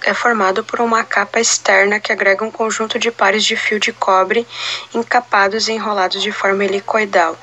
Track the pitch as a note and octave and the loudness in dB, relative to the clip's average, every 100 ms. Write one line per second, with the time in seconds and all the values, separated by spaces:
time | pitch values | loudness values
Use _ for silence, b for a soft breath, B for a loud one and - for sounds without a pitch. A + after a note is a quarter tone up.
0 | - G3 A#3+ A3 F#3+ G3 A3 - A#3 A3+ | -4 0 0 2 2 0 -2 -2 2 0
1 | - G3+ G3+ A3+ A3+ - - F#3+ G3+ G#3 | 0 -2 0 0 0 0 2 4 4 0
2 | - G3+ G3+ G3 A3 - A3+ G#3+ A3 A#3 | -2 0 2 0 -2 -2 -2 -2 -4 -2
3 | A3+ A#3 G3 G#3+ G#3 A3 - G#3+ A3+ - | -2 0 0 2 0 -2 -2 0 -2 -2
4 | - F#3+ F#3 A3 A#3 B B B B A#3 | 2 2 2 0 -2 B B B B -6
5 | A#3 B3 B3 G#3 G3 A3 G#3 A3 G#3+ G3+ | 0 0 2 0 2 0 -2 -2 -2 0
6 | F#3 G3 G#3 G3+ G3 G3 G3+ G3 - A3 | 0 -2 -4 -2 -2 0 0 -2 -2 -2
7 | G3+ G3 E3 - | 2 2 2 -2